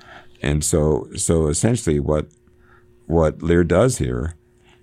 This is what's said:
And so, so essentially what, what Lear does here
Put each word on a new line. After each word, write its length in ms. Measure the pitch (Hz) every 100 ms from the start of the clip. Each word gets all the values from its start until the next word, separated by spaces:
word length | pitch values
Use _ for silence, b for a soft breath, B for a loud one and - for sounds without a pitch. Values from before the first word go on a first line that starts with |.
| B B B B
And 220 | - 76
so, 440 | 73 82 76 69 - -
so 300 | - 85 78
essentially 500 | 76 107 120 - 73
what, 280 | 71 76 76 _ _ _ b b b _ -
what 360 | 82 78 -
Lear 220 | 82 85
does 340 | 82 85 127 -
here 360 | 65 62 76 - b b b b